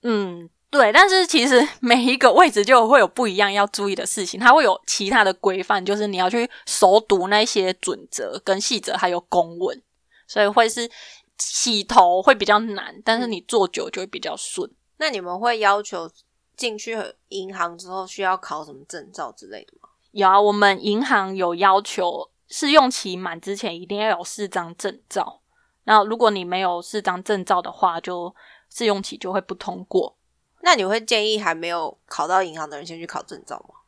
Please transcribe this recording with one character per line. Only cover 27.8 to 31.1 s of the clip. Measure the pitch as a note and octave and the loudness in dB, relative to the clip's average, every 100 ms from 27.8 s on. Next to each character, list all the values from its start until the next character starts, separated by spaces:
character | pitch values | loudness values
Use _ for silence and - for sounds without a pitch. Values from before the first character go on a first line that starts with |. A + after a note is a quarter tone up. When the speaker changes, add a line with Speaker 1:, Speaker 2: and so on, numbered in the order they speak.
| F#3 E3 | -2 -2
Speaker 1:
就 | - F3+ F3 _ - _ _ | -8 -10 -10 _ -20 _ _
试 | - | -4
用 | A#3 G3 | -2 -2
期 | G3 - | -6 -12
就 | F#3 | -6
会 | F#3+ | -6
不 | - | -6
通 | F#3 - G3 F#3+ | -12 -10 -12 -4
过。 | F#3 - _ _ _ _ _ | -2 -2 _ _ _ _ _
Speaker 2:
那 | E4+ | 0
你 | B3+ | 2
会 | F#3+ A3 | 0 -2
建 | A3 | 0